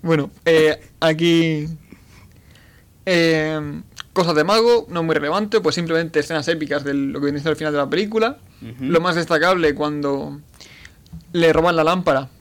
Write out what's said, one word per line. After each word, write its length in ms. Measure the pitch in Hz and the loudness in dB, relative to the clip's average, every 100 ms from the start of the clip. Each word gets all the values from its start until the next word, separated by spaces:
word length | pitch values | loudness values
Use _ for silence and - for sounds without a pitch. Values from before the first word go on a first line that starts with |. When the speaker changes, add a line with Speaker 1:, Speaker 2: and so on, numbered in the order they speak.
Speaker 1:
Bueno, 300 | 170 160 139 - - | 2 0 0 -4 2
eh, 340 | 160 156 - - - | 4 4 0 -10 -2
aquí, 680 | 165 156 170 165 165 156 156 160 - - - - - - - - - - _ _ - | -2 2 2 2 2 -2 -6 -12 -18 -20 -20 -20 -20 -20 -20 -20 -20 -20 _ _ -2
eh, 760 | 175 165 160 156 156 151 143 - - - | 0 2 2 0 -4 -6 -10 -14 -20 -6
cosas 220 | - 175 151 | -2 0 2
de 80 | |
mago, 440 | 156 220 233 240 - | 2 2 4 2 0
no 140 | 175 | -4
muy 120 | 165 156 | -2 -2
relevante, 440 | 143 180 208 214 | -2 -2 0 0
pues 140 | 165 147 | 0 -2
simplemente 440 | 170 165 165 156 | -2 -2 0 -2
escenas 280 | 147 160 147 | -2 -4 -2
épicas 360 | 165 147 143 | -4 -2 -4
de 100 | 139 | -2
lo 260 | 143 139 147 | -2 -2 -2
que 60 | 143 | -4
viene 140 | 147 | -2
siendo 120 | 156 | -2
el 40 | 151 | -2
final 160 | 156 | -2
de 60 | 147 | -2
la 100 | 139 | -2
película. 480 | 156 208 220 226 285 - - | -2 -2 0 -2 -4 -20 -20
Speaker 2:
Ujú. 240 | 113 123 131 | -18 -10 0
Speaker 1:
Lo 160 | 165 | 0
más 140 | 175 175 | 2 -2
destacable, 600 | 160 160 170 185 160 143 | 0 0 2 2 2 0
cuando 640 | 147 147 143 139 143 143 - - - - - - - - - | -4 -2 -4 -4 -6 -12 -18 -20 -20 -20 -20 -20 -20 -20 -6
le 200 | 175 165 | 2 4
roban 220 | 160 170 165 | 4 2 2
la 80 | |
lámpara. 460 | 156 180 175 135 135 - | 2 2 2 0 -2 -16